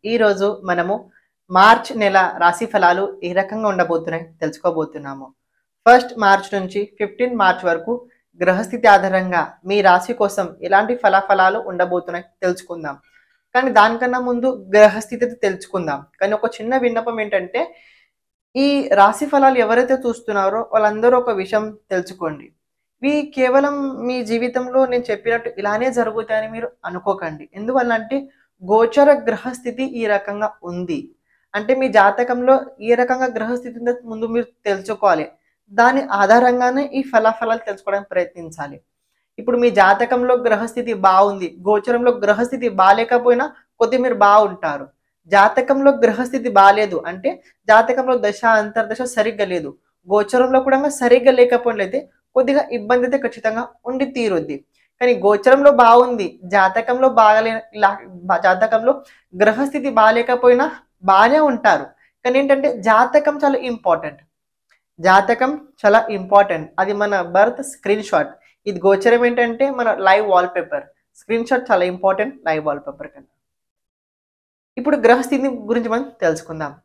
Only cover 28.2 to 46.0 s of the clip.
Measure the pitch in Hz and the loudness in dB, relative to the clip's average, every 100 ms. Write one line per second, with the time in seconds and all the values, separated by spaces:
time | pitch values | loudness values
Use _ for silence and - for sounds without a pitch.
28.2 | 277 _ _ _ 185 220 226 277 285 269 | -10 _ _ _ -2 0 2 2 4 4
29.2 | 226 214 254 247 240 233 262 240 226 202 | 0 -6 -8 -10 -12 -8 -8 -6 -2 -2
30.2 | 202 202 214 - 175 175 175 151 - _ | -4 -6 -8 -8 -12 -10 -8 -8 -10 _
31.2 | _ _ _ 202 208 262 262 208 202 208 | _ _ _ -10 -2 -2 2 4 4 2
32.2 | 247 247 247 269 - - 214 240 247 254 | -4 -2 2 2 0 -12 -2 0 0 -2
33.2 | 254 226 220 247 247 226 240 247 240 220 | -4 -4 -8 -8 -10 -8 -6 -6 -8 -10
34.2 | 226 233 240 _ 208 196 190 208 202 160 | -6 -6 -6 _ -6 -6 -6 -2 0 0
35.2 | 151 _ _ _ _ 202 240 269 - 202 | -2 _ _ _ _ 2 2 2 -2 -2
36.2 | 196 233 247 247 247 254 285 269 269 233 | 4 4 4 2 0 -2 -4 -6 -2 0
37.2 | 220 226 226 226 - 196 - 202 196 185 | 0 -2 -4 -4 -6 -10 -6 -6 -4 -6
38.2 | 175 180 165 160 143 143 _ _ _ _ | -6 -8 -18 -14 -14 -14 _ _ _ _
39.2 | _ - 220 240 240 196 190 202 240 254 | _ -10 -4 0 2 4 4 4 2 0
40.2 | 247 247 233 208 226 240 233 214 190 185 | 0 0 0 -2 -2 -8 -6 0 2 4
41.2 | 202 202 175 - 180 208 208 233 247 247 | 2 0 -10 -8 -2 -2 0 0 0 0
42.2 | 208 208 240 262 240 190 190 202 226 247 | 0 0 -2 -4 -6 0 4 4 2 0
43.2 | 247 240 302 _ _ _ 233 254 247 208 | 2 0 -2 _ _ _ -2 0 -2 2
44.2 | 202 208 208 185 160 143 139 _ _ _ | 6 6 4 -2 -8 -8 -12 _ _ _
45.2 | 165 196 202 - 247 269 277 240 | _ 4 4 2 0 2 2 4